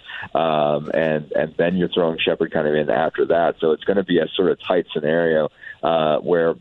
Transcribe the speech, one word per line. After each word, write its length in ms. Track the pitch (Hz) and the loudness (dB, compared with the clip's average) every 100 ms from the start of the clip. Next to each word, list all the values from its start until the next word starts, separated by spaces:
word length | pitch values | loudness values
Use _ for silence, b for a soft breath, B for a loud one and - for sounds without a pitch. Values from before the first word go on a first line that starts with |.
| B B B | B B B
um, 560 | - 82 76 73 73 76 | -2 0 2 2 0 -2
and, 360 | - 80 78 73 | 0 0 -2 -2
and 220 | - 78 - | -4 -2 0
then 180 | 85 92 | 0 0
you're 140 | 87 | 0
throwing 280 | 92 82 80 | 0 0 0
Shepherd 320 | - 80 80 | -2 -2 -2
kind 160 | 82 76 | -2 0
of 80 | |
in 140 | 76 73 | 0 0
after 380 | 58 80 - 69 | 0 0 0 0
that. 300 | 82 80 - | 2 2 0
So 120 | 80 | 0
it's 120 | 78 | 0
gonna 180 | - 98 | 0 0
be 160 | 92 85 | 2 0
a 80 | 78 | 0
sort 160 | - 87 | 0 0
of 80 | 71 - | 0 0
tight 200 | 92 - | -2 -2
scenario, 560 | 80 73 85 82 78 76 B B B | -4 0 0 2 0 -2 B B B
uh, 360 | 76 82 78 76 | 0 2 2 0
where, 360 | 78 85 82 80 | 2 2 2 0